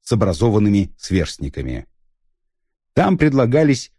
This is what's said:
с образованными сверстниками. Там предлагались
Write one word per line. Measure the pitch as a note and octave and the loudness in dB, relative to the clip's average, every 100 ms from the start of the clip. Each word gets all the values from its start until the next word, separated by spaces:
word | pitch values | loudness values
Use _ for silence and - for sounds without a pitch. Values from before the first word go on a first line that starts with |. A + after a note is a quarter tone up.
с | - | -4
образованными | A2+ G2 E2+ A#2 G#2+ G#2 G2+ G2 - | -2 0 0 0 2 2 2 0 -6
сверстниками. | - F#2+ D#2 - C#2 C#2 B1+ B1 - _ _ _ _ _ _ _ _ _ _ | -4 -2 -2 -6 -10 -8 -10 -10 -12 _ _ _ _ _ _ _ _ _ _
Там | - F#3+ F#3 | 0 0 2
предлагались | D3+ C3+ A#2+ C#3 D#3 C3+ - | 2 2 2 2 2 0 -4